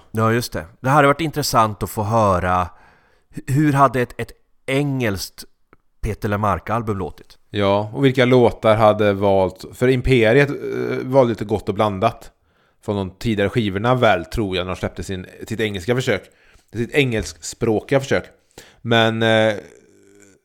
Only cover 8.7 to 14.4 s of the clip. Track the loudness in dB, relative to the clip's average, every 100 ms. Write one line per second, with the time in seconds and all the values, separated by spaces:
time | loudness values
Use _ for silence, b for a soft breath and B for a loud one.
8.7 | 6 4 4 2 2 2 2 0 -4 -16
9.7 | -2 0 2 2 2 4 4 2 -2 -8
10.7 | -6 -6 -6 2 2 4 0 -4 -4 -2
11.7 | -2 -2 0 -2 -4 -14 _ _ _ _
12.7 | _ -6 -6 -6 -6 -4 0 0 0 -2
13.7 | -2 0 2 4 2 -2 -6